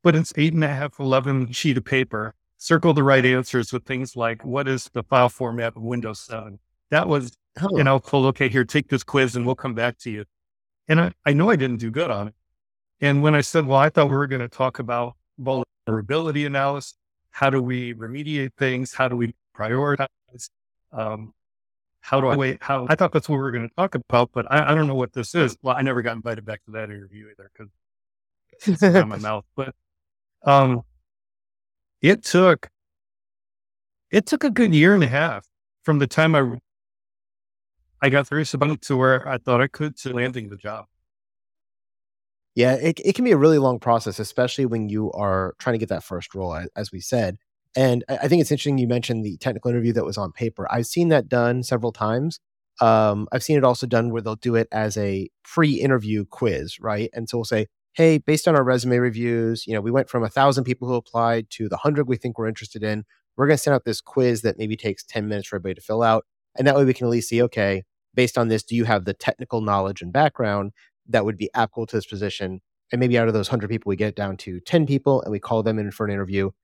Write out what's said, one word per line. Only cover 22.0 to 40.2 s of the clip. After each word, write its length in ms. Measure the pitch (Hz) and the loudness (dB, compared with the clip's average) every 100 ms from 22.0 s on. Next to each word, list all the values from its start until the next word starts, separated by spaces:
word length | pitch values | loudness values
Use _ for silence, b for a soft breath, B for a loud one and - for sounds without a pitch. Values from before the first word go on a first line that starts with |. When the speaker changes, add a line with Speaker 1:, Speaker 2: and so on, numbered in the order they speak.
Speaker 1:
how 200 | - 135 | -2 0
do 60 | 131 | 2
I 80 | |
wait? 220 | 139 131 131 | 2 0 -4
How," 260 | - 139 123 | -4 -4 -4
I 60 | |
thought 160 | 156 180 | -2 0
that's 180 | 156 - | 0 -2
what 60 | |
we 60 | 143 | -4
were 100 | 135 | -2
gonna 180 | 117 117 - | -6 -8 -4
talk 180 | 190 | -4
about, 360 | 127 - 120 123 | -4 0 0 0
but 180 | 123 - | -4 0
I, 200 | 143 143 | 0 2
I 40 | |
don't 120 | 156 151 | 0 0
know 80 | |
what 180 | 135 123 | -2 -4
this 220 | 131 113 | -6 -6
is. 220 | 170 131 - | -2 -2 -2
Well, 140 | 131 | -4
I 80 | 127 | -2
never 180 | 135 123 | -2 -2
got 140 | 120 | -4
invited 300 | 113 113 110 | -6 -8 -10
back 180 | 107 107 | -10 -16
to 60 | - | -14
that 140 | 110 | -12
interview 420 | 107 104 98 104 107 | -12 -14 -18 -20 -20
either 240 | 104 98 | -20 -20
'cause 140 | - 104 _ _ _ _ _ _ _ _ _ 208 | -20 -20 _ _ _ _ _ _ _ _ _ -2
it's 140 | 170 | 4
in 240 | 196 180 107 | 6 6 4
my 100 | 101 | -4
Speaker 2:
<laughs> 0 | |
Speaker 1:
mouth. 280 | 107 107 - | -4 -6 -8
But, 180 | - 135 - _ _ _ _ _ _ | -10 -10 -12 _ _ _ _ _ _
um, 380 | - 139 131 120 - _ _ _ _ _ _ _ _ _ _ _ | 4 6 6 2 -6 _ _ _ _ _ _ _ _ _ _ _
it 220 | 147 214 | 2 2
took, 460 | - 175 185 156 - _ _ _ _ _ _ _ _ _ _ _ _ _ _ | 2 4 6 4 -2 _ _ _ _ _ _ _ _ _ _ _ _ _ _
it 160 | 196 | 0
took 180 | - 311 | 2 0
a 60 | 294 | 0
good 240 | 220 226 | 2 4
year 220 | 156 165 | 6 6
and 80 | 202 | 6
a 40 | 135 | 4
half 400 | 135 160 104 _ _ _ _ | 0 -2 -4 _ _ _ _
from 160 | - 151 | 0 0
the 80 | 135 | 2
time 260 | - 160 | 2 4
I, 260 | 156 131 123 _ _ _ _ _ _ _ _ _ _ _ _ _ _ | 4 2 -4 _ _ _ _ _ _ _ _ _ _ _ _ _ _
I 80 | 139 | 2
got 160 | 139 | 2
serious 300 | 135 147 147 | 0 -4 -2
about 160 | 135 147 | -2 -2
it 100 | 151 | -2
to 140 | - 131 | -2 2
where 300 | 131 127 143 | 4 2 -2
I 100 | 127 | -6
thought 240 | - 120 | 0 2
I 60 | 135 | 2
could 280 | - 151 - | -2 -8 -6
to 140 | 131 | -8
landing 380 | 123 | -4